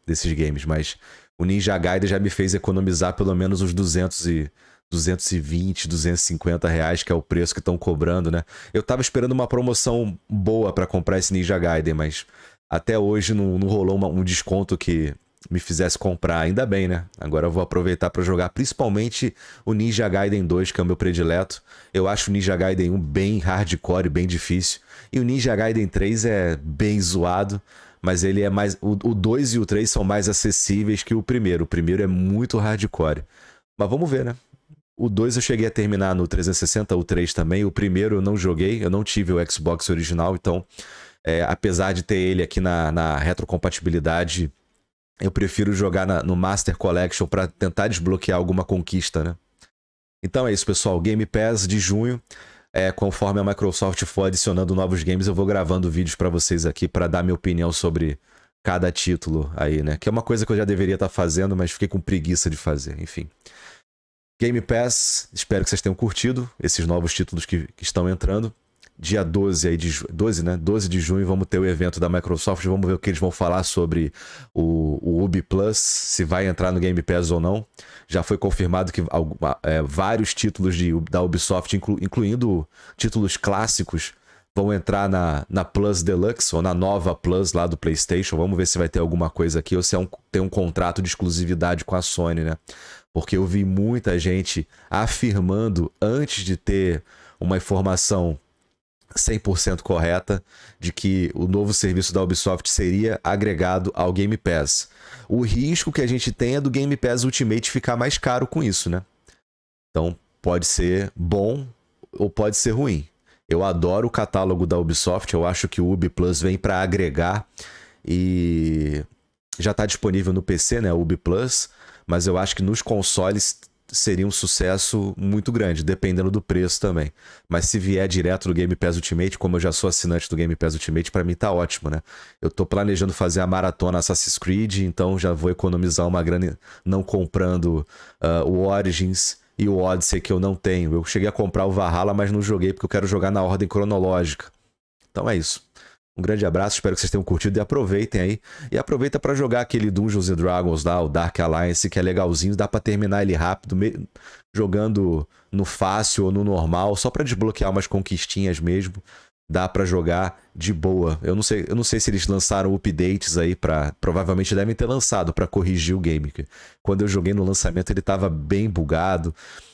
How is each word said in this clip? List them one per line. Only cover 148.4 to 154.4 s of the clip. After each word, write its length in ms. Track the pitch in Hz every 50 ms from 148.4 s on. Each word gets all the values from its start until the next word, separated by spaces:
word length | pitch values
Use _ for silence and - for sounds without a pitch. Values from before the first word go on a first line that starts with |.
| _ - - - 147 120 -
E 60 | -
aproveita 420 | - - 151 127 131 139 - 143
pra 140 | - - 139
jogar 260 | 135 139 127 117 123
aquele 300 | 120 - - 117 107 107
Dungeons 400 | 92 98 104 110 104 104 90 92
and 60 | 92
Dragons 460 | 80 85 90 90 90 90 87 82 78 73
lá, 160 | 87 87 90 85
o 80 | 76
Dark 280 | 71 82 85 85 - -
Alliance, 520 | 85 82 80 80 87 90 87 - - 92
que 80 | - 95
é 40 | 87
legalzinho, 540 | 92 90 92 92 87 85 78 85 98 101
dá 100 | 92 101
pra 140 | - - 110
terminar 400 | - 113 104 101 104 98 98 101
ele 140 | 98 98 87
rápido, 420 | 76 82 90 95 - - - 95
me-, 320 | 92 101 110 - 95 95 - _ - - - - -